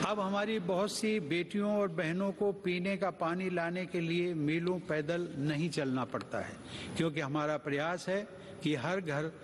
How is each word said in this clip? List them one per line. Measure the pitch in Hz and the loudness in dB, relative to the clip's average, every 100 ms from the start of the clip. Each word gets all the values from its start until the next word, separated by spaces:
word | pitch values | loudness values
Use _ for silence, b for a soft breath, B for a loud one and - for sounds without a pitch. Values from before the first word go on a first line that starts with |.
अब | 175 214 | 0 0
हमारी | 190 202 214 220 | 2 2 2 0
बहुत | 175 180 208 | 0 2 2
सी | - 220 214 | 0 2 2
बेटियों | 147 170 170 208 202 208 | 0 -2 0 0 2 2
और | 202 | 2
बहनों | 165 160 175 196 | 2 0 2 0
को | 196 208 | 2 0
पीने | 196 180 180 185 196 | 2 0 0 0 0
का | 190 | 0
पानी | 165 165 175 185 | 0 0 0 0
लाने | 180 170 175 185 | 0 0 -2 -2
के | 175 | 0
लिए | 170 170 175 | 2 2 2
मीलों | 170 147 165 170 139 | 2 2 2 2 0
पैदल | - 156 151 170 175 160 | 0 0 2 0 -2 -2
नहीं | 143 147 170 | 0 2 2
चलना | 156 139 131 120 | 2 0 0 0
पड़ता | 120 - 110 | -4 -4 -4
है, | - - B B B - | -4 -8 B B B 0
क्योंकि | 160 151 | 0 0
हमारा | 143 151 151 151 | 0 0 2 0
प्रयास | - 143 156 175 175 | 0 0 0 -2 0
है | 190 208 B B B | -2 -2 B B B
कि | 151 147 | 0 0
हर | 156 190 | 0 -2
घर | 170 143 156 160 | 0 -2 -2 -6